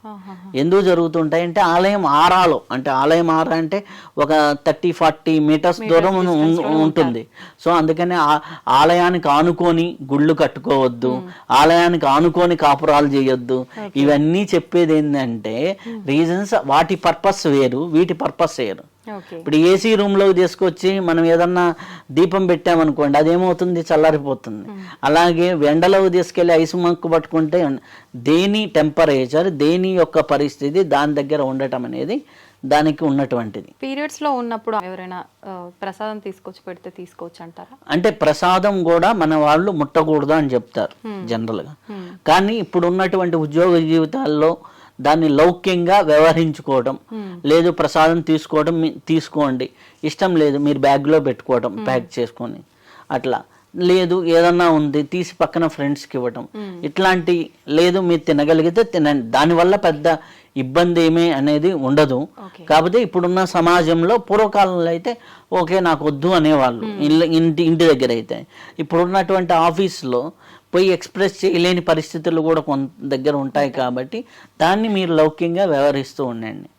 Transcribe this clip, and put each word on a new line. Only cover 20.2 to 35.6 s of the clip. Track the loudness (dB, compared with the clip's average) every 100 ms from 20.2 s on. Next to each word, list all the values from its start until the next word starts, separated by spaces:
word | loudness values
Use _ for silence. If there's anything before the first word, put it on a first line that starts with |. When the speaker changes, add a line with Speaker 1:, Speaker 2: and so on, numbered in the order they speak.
| 4
Speaker 2:
తీసుకొచ్చి | 4 2 2 -2 0 -2 0
మనం | 0 2 4
ఏదన్నా | 4 2 2 0 -2 -12 -20 -6
దీపం | 0 2 2 0
పెట్టామనుకోండి, | 0 2 2 2 0 0 2
అదేమవుతుంది, | 2 2 2 0 -2 -2 0
చల్లారిపోతుంది. | 2 4 2 -4 -8 -8 -14 -14
Speaker 1:
Hmm. | -16 -18 -6
Speaker 2:
అలాగే | 0 2 2 2 0 2 2
ఎండలో | 2 4 4 4
తీసుకెళ్లి | 0 -2 0 2
ఐస్ | 4 2 0
మంకు | -2 -2 0
పట్టుకుంటే | -2 0 -2 0 0 -2 -4 -10 -20 _ -8
దేని | 0 2 2 -2 0
టెంపరేచర్, | 0 0 2 2 2 0 0 -2
దేని | 0 0 2 0 0
యొక్క | 2 0
పరిస్థితి | 0 -2 -2 -4 -2 -2
దాని | 0 0 0 -2
దగ్గర | -2 -2
ఉండటం | -2 -4 -4 -6 -8
అనేది | -8 -6 -6 -8 -20 -20 _ -2
దానికి | 0 2 -2 -2
ఉన్నటువంటిది. | -2 -2 -4 -6 -12 -18 _
Speaker 1:
పీరియడ్స్ | -10 -8 -8 -6
లో | -4
ఉన్నప్పుడు | -4 -6 -8 -6 -6 -8
ఎవరైనా, | -14 -14 -14 -16 _ -18
ఆ, | -16